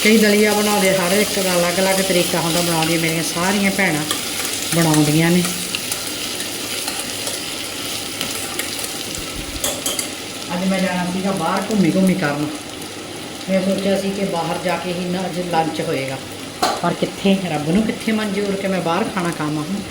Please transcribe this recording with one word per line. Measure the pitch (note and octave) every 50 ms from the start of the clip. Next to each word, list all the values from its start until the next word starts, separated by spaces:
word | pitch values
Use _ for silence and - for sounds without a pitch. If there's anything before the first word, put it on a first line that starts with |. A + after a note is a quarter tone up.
| -
ਕਈ | G#3+ A3 A3
ਦਲੀਆ | G#3 G#3 G#3 G#3 G#3+ G#3+ G#3
ਬਣਾਉਂਦੇ, | G#3 G#3 G#3 G#3 G3+ F#3+ F#3+
ਹਰ | F#3+ F#3+ F3+ F3
ਇੱਕ | F#3+ G3+ G#3 G3 - G3+
ਦਾ | F#3+ F#3 F3+
ਅਲੱਗ-ਅਲੱਗ | F3 F3 F3 F3 F3+ F#3+ F#3+ F#3+
ਤਰੀਕਾ | F#3+ F#3+ F#3+ F#3+ F3+ F3 F3 - E3+
ਹੁੰਦਾ | D#3+ E3+ D#3+ E3+
ਬਣਾਉਣ | E3+ E3+ E3+ E3 D#3+
ਦੀ। | D#3+ E3+ E3
ਮੇਰੀਆਂ | E3 E3 D#3+ E3 D#3+
ਸਾਰੀਆਂ | D#3 - E3+ F3 F#3 G3 G#3 G3 G3
ਭੈਣਾਂ | F#3+ G3 G3 F#3 D#3 D3 D#3 D#3 - - - - - - - - - - - - -
ਬਣਾਉਂਦੀਆਂ | E3+ E3+ E3 D#3 D3+ D3+ D3 D3 D#3 E3 E3+
ਨੇ। | F3 F3+ F3 F3+ - - - - - - - - - - - - - - - - - - - - - - - - - - - - - - - - - - - - - - - - - - - - - - - - - - - - - - - - - - - - - - - - - - - - - - - - - - - - - - - - - - - - - - - - - - - - - - - - - - - - F3
ਅੱਜ | F3+ F#3+
ਮੈਂ | F#3+ F#3+ F#3
ਜਾਣਾ | F#3 F#3 F3+ F3+ F3+ F3+
ਸੀਗਾ | F3+ F#3+ F#3 G3+
ਬਾਹਰ | F#3+ - D#3+ E3 F#3 G3
ਘੁੰਮੀ | F#3+ - A3+ G#3 F3+ D#3
ਘੁੰਮੀ | - F#3+ F#3+ F#3 F3+
ਕਰਨ। | - D3+ C#3+ C#3+ C#3+ D3+ D3+ - - - - - - - - - - - - - - - - - - - -
ਮੈਂ | F#3 F#3+
ਸੋਚਿਆ | F3+ F#3+ F#3+ F3 G3 G3+ G3 F3+
ਸੀ | G3 G3
ਕਿ | F#3+ G#3 G3
ਬਾਹਰ | F3 E3+ E3+ E3 D#3+ F3 F3 E3
ਜਾ | F3+ E3+ E3+
ਕੇ | F3 F3+ F3
ਹੀ | F3 F#3
ਨਾ | F3 F3 F#3
ਅੱਜ | F#3+ F3 D#3 E3+ F3 F3
ਲੰਚ | E3 E3 - D#3 - -
ਹੋਏਗਾ, | D#3 E3 D#3+ C3 C3+ C3+ C3+ C3 - - - - - - - - - - - -
ਪਰ | - E3+ E3
ਕਿੱਥੇ, | - - - - - - G3 G3 F#3+ F#3+
ਰੱਬ | F3 D#3 D3 D3 D3+
ਨੂੰ | E3+ G#3 A3
ਕਿੱਥੇ | A#3 A#3+ - - A3
ਮਨਜ਼ੂਰ | A3 G#3+ G#3+ G#3 F#3+ G3+ G3+ G3+ G3
ਕਿ | F#3 - F#3+
ਮੈਂ | F#3+ F3+
ਬਾਹਰ | E3 E3 E3 F3 A3 - -
ਖਾਣਾ | G3 F3 E3+
ਖਾਵਾਂ | D#3 - D#3 D3+ D3+ D#3 D3
ਹੁਣ। | D#3 F#3+ G3+ G3 -